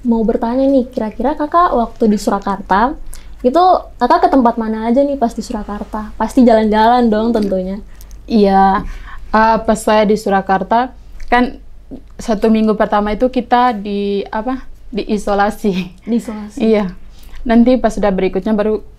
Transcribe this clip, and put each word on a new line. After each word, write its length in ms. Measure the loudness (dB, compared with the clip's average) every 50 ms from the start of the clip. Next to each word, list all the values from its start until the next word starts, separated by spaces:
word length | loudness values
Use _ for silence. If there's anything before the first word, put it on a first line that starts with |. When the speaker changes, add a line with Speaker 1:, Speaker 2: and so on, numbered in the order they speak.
| 0
Speaker 1:
mau 180 | 0 0 2
bertanya 460 | 0 0 0 -2 -2 -2 0 0 2
nih, 240 | 4 2 2 0 0
kira-kira 420 | -4 -6 -6 -6 -6 -4 -4 -4 -2
Kakak 380 | -2 -4 0 2 2 2 2
waktu 400 | 2 0 -2 -2 -2 0 2 2
di 80 | 2 0
Surakarta, 760 | 0 -2 -2 -2 -2 -6 -6 -6 -2 -2 0 2 2 0 -2 -8 -10 -12 -12 -12 -14 -16 -14 -2
itu 240 | -2 2 4 4 4 4 4 2 0 -8 -6
Kakak 320 | -4 0 2 2 4 4
ke 20 | 4
tempat 300 | 4 4 4 2 0 0
mana 260 | -6 -6 -6 -4 -2
aja 140 | 0 2 2
nih 160 | 2 0 0
pas 160 | -2 -2 -4
di 100 | -2 -6
Surakarta? 720 | -10 -8 -8 -8 -8 -8 -10 -10 -10 -8 -8 -10 -10 -10 -6 -6
Pasti 240 | -6 0 4 4 6
jalan-jalan 640 | 6 6 4 4 2 2 4 4 4 4 4 4
dong 240 | 2 2 2 0 0
tentunya. 480 | 0 0 0 0 -2 -2 -4 -6 -8 -10 -12 -16 -18 -18 -18 -18 -18 -18 -6
Speaker 2:
Iya, 560 | 0 2 4 4 6 6 6 4 4 4 0 -2 -6 -10 -12 -14 -14 -14 -14 -8 0
eh, 260 | 2 2 4 4 2 2 2
pas 160 | 0 -2 0
saya 240 | 2 2 2 4 4
di 160 | 2 0 0
Surakarta, 720 | 0 0 0 0 0 0 -2 -2 0 0 0 0 0 -2 -8 -18 -20 -18 -12 -10 -2
kan 320 | 0 2 2 2 0 -4 -12 -18 -20 -20 -20 -18 -18 -18 -18 -18 -18 -16 -10
satu 320 | -4 -4 -2 0 2 2 2
minggu 240 | 2 2 0 2
pertama 380 | 0 0 0 0 0 0 -2 -2
itu 140 | 0 -2 0 0
kita 400 | -2 -2 2 2 2 2 2 0
di, 480 | -2 -6 -6 -4 -4 -2 -2 -2 -4 -4 -6
apa, 400 | -8 -6 -6 -6 -8 -8 -10 -16 -18 -16 -16 -8 -8
diisolasi. 1120 | -8 -4 -2 -4 -2 0 -2 0 0 0 0 -2 -2 -2 -2 -2 -2 -4 -6 -12 -16 -6
Speaker 1:
Diisolasi. 560 | -2 -2 -2 -2 -6 -12 -12 -14 -14 -6 -2
Speaker 2:
Iya. 320 | 2 2 2 2 0 -4 -8 -12 -18 -18 -18 -18 -18 -14 -12 -10
Nanti 340 | -2 2 4 4 6 6 4 2
pas 80 | 2 -2
sudah 240 | 0 0 0 0 0
berikutnya 400 | 0 -2 0 -2 -2 -2 0 -2
baru 320 | 0 0 0 -2 -4 -6 -12 -20